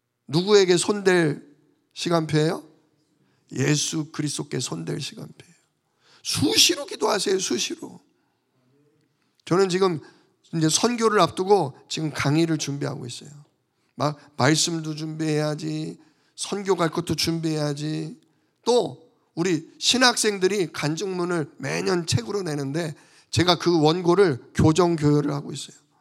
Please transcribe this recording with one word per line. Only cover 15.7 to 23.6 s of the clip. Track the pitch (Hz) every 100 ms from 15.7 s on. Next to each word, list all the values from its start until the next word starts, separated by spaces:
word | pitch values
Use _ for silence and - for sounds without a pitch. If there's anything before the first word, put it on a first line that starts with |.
| 156 160 175 _ _ _
선교 | - - 196 196 180
갈 | 165
것도 | 175 165
준비해야지. | 156 - 165 160 156 147 143 151 156 160 - _ _ _ _
또 | - 240 175 131 _ _ _
우리 | 156 185 160 - -
신학생들이 | - 240 254 - 220 196 180 208 170
간증문을 | - 147 160 202 180 175 175 139 -
매년 | 139 160 190 180 160
책으로 | - 226 202
내는데 | 180 147 139 156 160 147 _ _ _
제가 | - 175
그 | 175